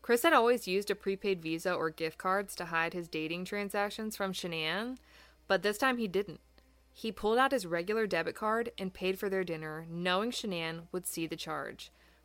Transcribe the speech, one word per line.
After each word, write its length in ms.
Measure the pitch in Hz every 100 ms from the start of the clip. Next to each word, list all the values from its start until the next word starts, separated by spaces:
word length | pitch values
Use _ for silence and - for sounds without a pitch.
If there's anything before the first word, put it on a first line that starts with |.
Chris 200 | - 240
had 120 | 339
always 340 | 294 233 247 -
used 240 | 185 202
a 40 | 196
prepaid 460 | - 196 208 190
Visa 320 | 160 165 180
or 160 | 175 160
gift 300 | 160 160 -
cards 340 | 185 190 196 -
to 100 | 175
hide 280 | 165 165
his 140 | 180 165
dating 380 | 160 156 170 180
transactions 680 | 208 202 208 202 202 220 -
from 180 | 196
Shanann, 640 | 185 - 165 156 180 240 262 - - - _ -
but 160 | 190
this 160 | 196 208
time 180 | 269 247
he 100 | 220
didn't. 340 | 180 202 156 _ - _ _ _
He 180 | - 220
pulled 280 | - 208 226
out 120 | 269
his 140 | 269 180
regular 400 | 170 175 220 214
debit 300 | 175 165 -
card 360 | 214 220 233 -
and 160 | 190
paid 240 | - 185 190
for 120 | 208
their 140 | 190
dinner, 420 | 175 160 156 156 165
knowing 400 | 170 180 185 226
Shanann 540 | 247 220 175 165 165 170
would 160 | 185 175
see 180 | - 165
the 100 | 160
charge. 560 | - 151 139 - - _ - _